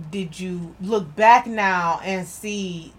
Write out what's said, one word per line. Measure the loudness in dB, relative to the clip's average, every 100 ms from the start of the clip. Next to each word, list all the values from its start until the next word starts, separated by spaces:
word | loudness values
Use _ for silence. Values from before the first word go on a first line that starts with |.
| -8
did | -6 -6 -8
you | -8 -8 -10 -10
look | -2 -2 -2 4
back | 8 8 6
now | -2 0 2 0 -2
and | -2 -6 -6
see | -10 -8 -6 -6 -8 -12